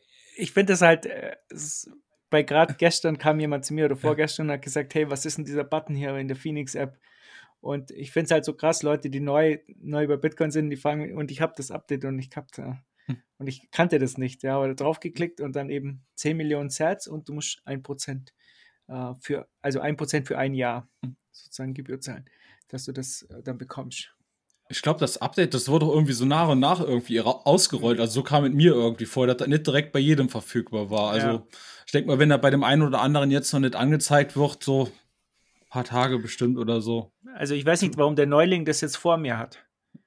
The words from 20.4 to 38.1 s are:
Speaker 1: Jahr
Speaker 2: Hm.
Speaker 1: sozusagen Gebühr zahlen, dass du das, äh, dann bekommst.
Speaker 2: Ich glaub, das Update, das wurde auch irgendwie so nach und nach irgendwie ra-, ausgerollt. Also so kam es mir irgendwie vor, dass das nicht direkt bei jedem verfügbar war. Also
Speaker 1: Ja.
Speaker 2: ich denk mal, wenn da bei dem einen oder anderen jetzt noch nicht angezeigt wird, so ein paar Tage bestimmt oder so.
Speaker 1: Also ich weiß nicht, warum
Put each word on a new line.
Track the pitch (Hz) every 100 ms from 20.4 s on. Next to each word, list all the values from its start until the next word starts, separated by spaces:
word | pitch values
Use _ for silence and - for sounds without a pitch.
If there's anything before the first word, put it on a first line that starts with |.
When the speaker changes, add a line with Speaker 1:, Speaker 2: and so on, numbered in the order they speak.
| 135
Speaker 1:
Jahr | 131 123 120 - -
Speaker 2:
Hm. | 127 - _
Speaker 1:
sozusagen | - - - 131
Gebühr | 135 131 131
zahlen, | 135 127 131 _ _ _ _
dass | 160 -
du |
das, | 135 131 -
äh, | - 113
dann | 135 123
bekommst. | 131 139 131 - - _ _ _ _ _ -
Speaker 2:
Ich | -
glaub, | 147 156
das | 135 -
Update, | - - 165 131
das | 135
wurde | 156 151
auch |
irgendwie | 151 147
so | 117 131
nach | 156 165
und | 131
nach | 139 175
irgendwie | 156 120 - 113
ra-, | 120 131
ausgerollt. | - - - 117 113 117
Also | 113
so | 117
kam | - 147 139
es |
mir | 143 170
irgendwie | 123 117 113 113
vor, | 135 123
dass | 123
das | -
nicht | 151 156
direkt | 139 151
bei | 139
jedem | 143 151 127
verfügbar | 113 - 120 - 110 101
war. | 107 104
Also | 110 135
Speaker 1:
Ja. | 113 - - - - -
Speaker 2:
ich |
denk | 143 -
mal, | 135
wenn | 151
da | 139
bei | 139
dem | 143
einen | 120 147
oder | 147 127
anderen | 131 147 139
jetzt | 139 143
noch | 143
nicht | 135 98
angezeigt | 131 151 - 147 139 139
wird, | 143 143
so | - 135 123 - _ _ _ _ _ _
ein | _
paar | 127 123
Tage | 123 131 127
bestimmt | 110 - 123 123
oder | 110 117
so. | 110 117 113 _ -
Speaker 1:
Also | 247 143 147
ich | 143
weiß | 175
nicht, | 185 151
warum | 147